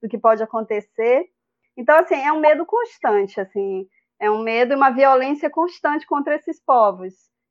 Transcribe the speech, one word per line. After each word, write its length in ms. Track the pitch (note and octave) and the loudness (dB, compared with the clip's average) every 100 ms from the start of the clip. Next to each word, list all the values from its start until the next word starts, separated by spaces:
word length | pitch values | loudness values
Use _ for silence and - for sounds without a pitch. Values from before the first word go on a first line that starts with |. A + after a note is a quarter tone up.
do 60 | A3+ | -10
que 100 | A3+ | 0
pode 240 | A#3 A3 | 2 2
acontecer. 800 | A3 A3+ A3 G#3 - - A3+ C4 F4+ _ _ _ _ | -2 -6 -6 -6 -6 -4 0 0 -2 _ _ _ _
Então, 220 | - A#3+ D#4 | -4 2 4
assim, 200 | F4+ D4 | 4 -2
é 140 | C#4+ | -2
um 100 | D#4 | 2
medo 260 | D4+ D4+ E4+ | 2 2 0
constante, 760 | A4+ A#4 - B3 G3+ G3 G#3 | -4 -4 -6 -2 0 -2 -6
assim, 460 | F#3+ G#3 G3 F#3+ F#3+ _ _ _ | -8 -6 -6 -8 -10 _ _ _
é 100 | G#3+ | -2
um 120 | G#3+ | -2
medo 320 | A3+ A3+ B3 | -2 -2 0
e 20 | C#4 | 2
uma 140 | C4+ | 2
violência 580 | B3 C4+ C4 C4+ D4 D4+ | 4 4 4 0 -4 -4
constante 580 | D#4+ F4 - D4+ D4 - | -2 -4 -4 -4 -4 -4
contra 280 | C#4+ D4 | -6 -4
esses 280 | D4 - D#4 | -4 -6 -8
povos, 520 | - B3 G#3 F#3 F#3 - _ _ _ | 0 2 2 0 -12 -16 _ _ _